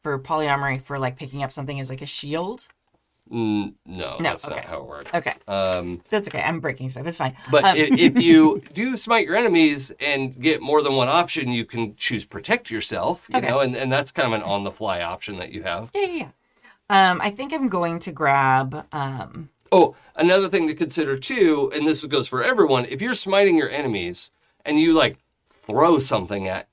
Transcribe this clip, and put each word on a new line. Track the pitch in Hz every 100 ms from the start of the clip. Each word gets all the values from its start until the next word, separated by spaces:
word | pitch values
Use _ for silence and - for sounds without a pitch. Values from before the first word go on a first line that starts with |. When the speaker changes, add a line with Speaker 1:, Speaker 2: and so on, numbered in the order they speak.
Speaker 1:
for | 156 139
polyamory | 135 156 151 139 143 131
for, | - 143
like, | 131 127
picking | 143 135
up | 135
something | - 135 139
as, | 131
like, | 131
a | 139
shield? | - 143 156 180 247 - _ _ _ _ _ _
Speaker 2:
Mm, | 117 110 104 101 - -
no, | 90 71 -
Speaker 1:
No, |
Speaker 2:
that's | 160 - -
not | -
Speaker 1:
okay. | -
Speaker 2:
how | -
it | 62
works. | 73 -
Speaker 1:
Okay. | 170 - - -
Speaker 2:
Um, | 98 95 92 87 87 _
Speaker 1:
That's | 214 202
okay. | -
I'm | 92 165
breaking | 147 131 131
stuff. | 131 143
It's | 165
fine. | 131 - -
Speaker 2:
but | 147 190
Speaker 1:
Um, | 170
Speaker 2:
i-, | 151 262
if | 170 -
you | 170 160 156 135 -
do | - 240 247
smite | - 233 180
your | 190
enemies | 240 175 156 143 131 -
and | 147 139 135 127
get | 139 147
more | 135 151
than | 143
one | 135 123
option, | 160 175 156 123
you | 120 110
can | 120 113 107
choose | - 113
protect | - 98 - 233 -
yourself, | 113 - 98 95 175 -
you | 254
Speaker 1:
Okay. | -
Speaker 2:
know, | 127
and, | 135 123
and | 131
that's | 131 143
kind | - 131
of | 110
an | 92
on-the-fly | 101 101 - 104 90
option | 85 92 - 82
that | 87
you | -
have. | 90 87 120
Speaker 1:
Yeah, | 392 381
yeah, | 339 156 _ _ _ _ _ _
yeah. | 196 190
Um, | 175
I | 208
think | 208 277
I'm | 311 262
going | 170 170 170
to | 170
grab, | 143 151 139 135 131 131 151 -
um, | 151 139 131 98 - 156 _ _
Speaker 2:
Oh, | 190 156 - _ -
another | 165 185 190
thing | 180 160
to | 151
consider | 160 147 147 135
too, | - 254 180 151 139
and | 147 151
this | 151 151
goes | 139 117
for | 127
everyone, | 127 254 165 131 123
if | 131
you're | 226 254
smiting | - 196 202 165
your | 131
enemies | 127 139 104 87 90 - _ _ _
and | - 151
you, | 165
like, | 160 123 107 _ _ _
throw | _ - 110 165 156
something | 131 117 90 101 95
at | 92 -